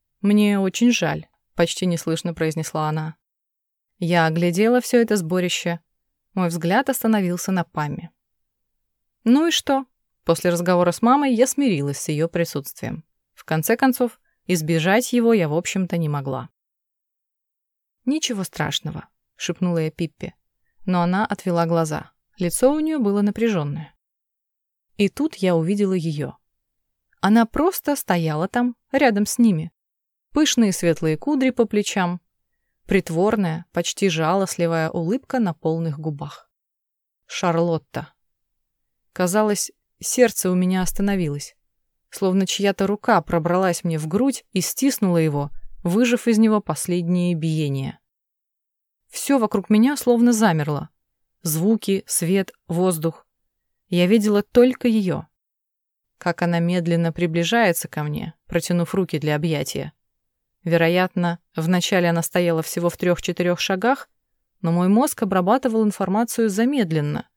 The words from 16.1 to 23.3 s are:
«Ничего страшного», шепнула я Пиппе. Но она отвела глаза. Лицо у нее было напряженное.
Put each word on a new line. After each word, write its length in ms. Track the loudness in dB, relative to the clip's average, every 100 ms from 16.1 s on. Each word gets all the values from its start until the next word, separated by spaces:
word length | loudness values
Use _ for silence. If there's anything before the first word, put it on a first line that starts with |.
| -4 -4 -8 -8 _ _ _ _ _ _ _ _ _ _ _ _ _ _ _ -4
«Ничего 380 | -2 -2 -4
страшного», 640 | -6 -4 -4 -4 -8 -12 -14 _ _ -10
шепнула 420 | -8 -4 -2 0
я 140 | -2
Пиппе. 420 | -4 -6 -8 -16 -16 _ _ _ _ -2
Но 160 | 0
она 240 | 2 0 -2
отвела 400 | -4 -2 0 0
глаза. 460 | 0 0 -4 -10 _ _ -6
Лицо 360 | -4 2 2
у 60 | 2
нее 180 | 0 -2
было 220 | 0 0
напряженное. 760 | 0